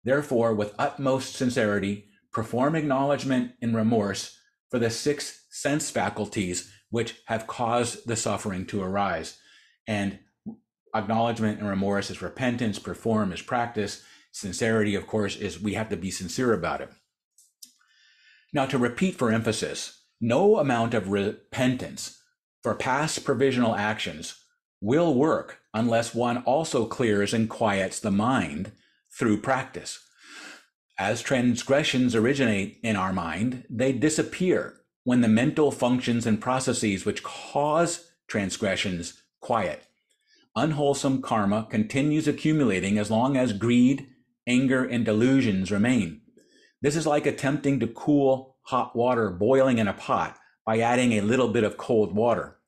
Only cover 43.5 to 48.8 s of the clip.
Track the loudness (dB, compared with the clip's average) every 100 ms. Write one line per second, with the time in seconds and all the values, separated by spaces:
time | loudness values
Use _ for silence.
43.5 | 0 2 6 6 4 -4 _ _ _ 0
44.5 | 2 2 0 0 0 2 2 4 4 2
45.5 | 0 0 2 4 2 0 -8 _ _ _
46.5 | _ _ _ 0 0 2 2 0 0 -2
47.5 | 0 0 0 -2 -2 2 4 4 2 -2
48.5 | _ -4 -2